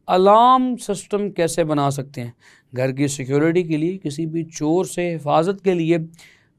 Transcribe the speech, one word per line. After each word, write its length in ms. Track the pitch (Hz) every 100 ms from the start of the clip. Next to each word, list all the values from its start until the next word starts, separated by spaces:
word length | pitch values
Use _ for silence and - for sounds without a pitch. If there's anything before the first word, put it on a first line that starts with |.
| -
अलार्म 680 | 185 190 214 247 262 254 240
सिस्टम 460 | - 196 - 202 202 202
कैसे 280 | 165 -
बना 240 | 160 147 139
सकते 300 | 139 139 -
हैं, 140 | 120 - _ _ _
घर 200 | 123 131
की 160 | 131 143
सिक्योरिटी 540 | 143 127 143 160 170
के 120 | 165 156
लिए, 200 | 165 190
किसी 300 | 156 139 165
भी 180 | 165
चोर 420 | 165 - 151 175 180
से 240 | - 175
हिफाजत 540 | 165 143 151 170 196
के 100 | 190
लिए 320 | 180 165 170 165 - - _ _